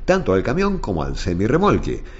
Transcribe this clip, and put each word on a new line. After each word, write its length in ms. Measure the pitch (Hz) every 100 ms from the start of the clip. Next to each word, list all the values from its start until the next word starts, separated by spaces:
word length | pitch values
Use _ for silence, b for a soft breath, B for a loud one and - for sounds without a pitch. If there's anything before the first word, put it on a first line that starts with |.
tanto 300 | - 185 120
al 100 | 95
camión 360 | 98 170 202 185
como 220 | - 82
al 140 | 69 71
semirremolque, 880 | - 87 110 156 202 95 71 62 B